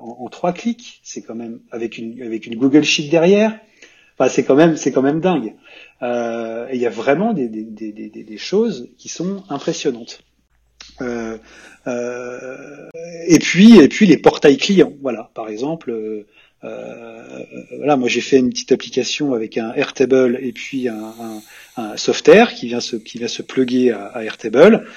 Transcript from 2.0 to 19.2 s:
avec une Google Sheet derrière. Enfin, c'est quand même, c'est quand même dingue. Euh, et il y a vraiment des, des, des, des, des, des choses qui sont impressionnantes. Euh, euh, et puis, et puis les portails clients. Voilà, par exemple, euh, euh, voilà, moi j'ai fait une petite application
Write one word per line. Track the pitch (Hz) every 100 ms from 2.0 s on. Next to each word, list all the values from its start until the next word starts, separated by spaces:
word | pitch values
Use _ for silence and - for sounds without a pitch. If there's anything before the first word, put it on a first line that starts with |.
| 113 123
avec | 120 113 117
une | 113
Google | 135 147 143
Sheet | - 147
derrière. | 165 170 202 214 214 _ _ - _ _ _
Enfin, | 127
c'est | - 131
quand | 139
même, | 165 151
c'est | 143
quand | 131
même | 135 160
dingue. | 185 165 107 - _ - - _
Euh, | 123 120 117 117 113 113 120
et | 127
il |
y | 120
a |
vraiment | 107 113 147 220
des, | 185 117
des, | 110
des, | 110 107 110
des, | 107 110
des, | 113
des | 117 104
choses | - 196 233 139 120 _
qui | -
sont | - 175 196 -
impressionnantes. | 143 - 156 151 117 117 - _ _ _ _ _ _ - -
Euh, | 127 120 113 110 - - - _ -
euh, | 123 120 123 123 123 127 135 139 143 - - 170 170 -
et | 156
puis, | - 170 220 220
et | 131
puis | - 208
les | 143
portails | 151 - 156 135
clients. | - 190 131 143
Voilà, | 135 110 113
par | - 110
exemple, | 107 139 165 -
euh, | 113 110 107 104 _ _ _
euh, | 120 113 117 120 117 113 123 131 123 127 120 123
voilà, | 131 139
moi | 120
j'ai | 120
fait | - 135
une | 127
petite | 117 -
application | 123 - 131 117 -